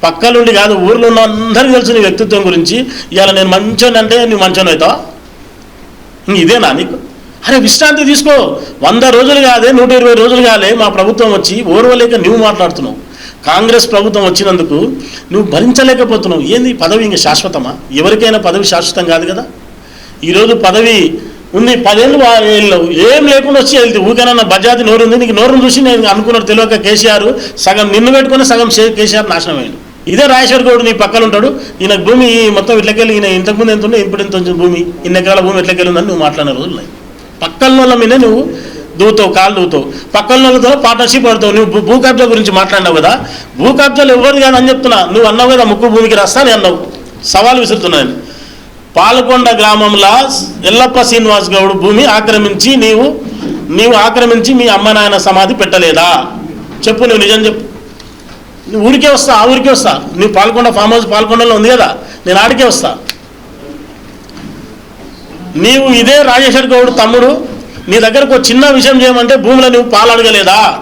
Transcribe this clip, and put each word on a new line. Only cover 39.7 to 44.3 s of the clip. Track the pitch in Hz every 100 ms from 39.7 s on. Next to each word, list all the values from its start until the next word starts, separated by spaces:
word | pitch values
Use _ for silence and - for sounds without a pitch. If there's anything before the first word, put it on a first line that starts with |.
| 151 135 - -
పక్కన | 208 208 254 262
వాళ్ళతో | 254 247 277 240
పార్ట్నర్‌షిప్ | 233 240 254 254
పడతావు. | 220 208 208
నువ్వు | 214
భూ, | 208 208
భూ | 247 262
కబ్జా | 247 247
గురించి | 226 202 190
మాట్లాడినావు | 190 196 180 165
కదా, | 156 240 - - - -
భూ | 208 269
కబ్జాలు | 277 262 277 247
ఎవరిది | 254